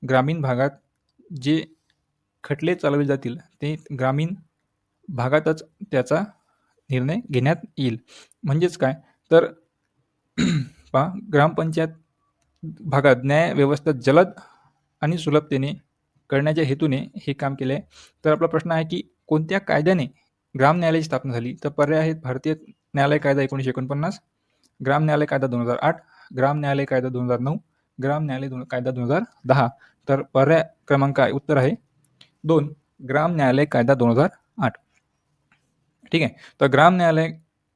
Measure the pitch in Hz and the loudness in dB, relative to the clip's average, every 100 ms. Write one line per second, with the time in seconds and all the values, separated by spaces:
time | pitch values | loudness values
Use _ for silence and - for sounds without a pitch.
0 | 135 131 135 165 135 123 139 - _ _ | 0 2 2 -2 -2 0 -2 -4 _ _
1 | _ _ - 151 135 160 - _ _ _ | _ _ -18 -6 -2 -2 -4 _ _ _
2 | _ _ _ _ - 147 160 175 147 143 | _ _ _ _ -8 -4 -2 -2 0 0
3 | 143 139 120 120 - _ 147 156 - 135 | 0 -2 -6 -10 -14 _ -8 -8 -10 -4
4 | 131 139 165 196 - _ _ _ _ _ | -2 -2 -4 -6 -16 _ _ _ _ _
5 | - 131 127 151 156 160 - _ 202 139 | -12 -6 0 0 0 -4 -8 _ -4 -4
6 | 123 156 208 - _ _ _ _ - 127 | 0 -2 -4 -12 _ _ _ _ -6 -4
7 | 131 208 - 131 135 165 - - 131 113 | -2 -4 -4 0 0 0 -6 -4 -4 -4
8 | - - - _ 160 147 175 175 170 160 | -10 -20 -20 _ -4 0 0 0 -2 -2
9 | _ _ _ 165 160 - _ _ _ _ | _ _ _ 2 2 -4 _ _ _ _
10 | _ _ _ - 185 156 123 - _ 131 | _ _ _ -4 -2 -2 -4 -12 _ -2
11 | 160 185 - 151 156 151 160 160 160 - | -2 -4 -2 2 2 0 -4 -2 -4 -6
12 | _ _ _ _ _ _ 160 160 175 135 | _ _ _ _ _ _ -18 -14 -4 2
13 | 139 123 135 151 170 - 139 147 156 131 | 4 4 2 2 2 2 2 2 -2 -2
14 | 131 151 190 - - _ _ _ _ _ | 4 4 4 -2 -20 _ _ _ _ _
15 | 151 175 156 147 151 135 135 - _ _ | -4 -2 0 0 0 -2 -4 -8 _ _
16 | _ _ - 139 151 156 143 139 156 131 | _ _ -4 0 0 0 0 0 -2 -2
17 | - - - 139 139 139 131 143 - - | -6 -10 -8 -6 -6 -4 -4 -4 -8 -20
18 | - _ 156 151 165 160 175 160 165 175 | -20 _ 0 0 0 -2 -2 -2 -2 -6
19 | - _ - 156 160 190 - 147 156 185 | -8 _ -2 -2 0 -4 0 0 2 2
20 | 123 - _ _ _ 127 139 175 165 160 | 0 -8 _ _ _ 2 2 4 2 0
21 | 156 131 139 120 120 - 147 147 147 156 | -2 -4 -4 -6 -6 -8 -6 -2 0 2
22 | 160 160 131 127 156 156 - - _ 143 | 0 -4 -6 -6 -4 -6 -8 -20 _ -2
23 | 143 151 147 139 135 135 131 127 131 143 | 0 2 2 0 -2 -4 -4 -4 -6 -4
24 | 170 - _ _ _ _ _ - 139 143 | -4 -6 _ _ _ _ _ -6 0 2
25 | 156 147 147 143 131 120 120 120 151 - | 2 2 0 0 -2 -2 -2 0 -2 -2
26 | _ _ - 131 135 147 143 139 139 131 | _ _ -12 -2 0 0 -2 -2 0 -2
27 | 127 123 123 120 127 185 - _ _ - | -2 -4 -2 -2 -2 -6 -10 _ _ -6
28 | 135 147 151 131 139 127 123 127 127 127 | -4 -2 -4 -6 -8 -10 -8 -6 -4 -4
29 | 120 165 233 _ 123 131 117 - _ _ | -2 -2 -4 _ 2 2 2 -4 _ _
30 | - 139 - 131 139 165 - _ - 139 | -2 -2 0 2 4 4 0 _ -2 0
31 | 139 139 117 131 - 143 131 226 _ _ | 2 2 0 0 0 2 2 -2 _ _
32 | _ _ _ _ 156 160 147 - _ _ | _ _ _ _ 0 0 0 -6 _ _
33 | 131 143 165 165 135 131 147 127 120 131 | -4 0 0 2 2 2 2 2 2 4
34 | 120 117 170 - _ - 123 - _ _ | 4 4 2 -2 _ -4 -4 -4 _ _
35 | _ _ _ _ _ _ _ _ _ _ | _ _ _ _ _ _ _ _ _ _
36 | _ 165 123 - - - 139 135 165 180 | _ -2 -2 -6 -20 -2 2 6 6 6
37 | 170 160 165 160 _ _ _ | 4 2 0 -6 _ _ _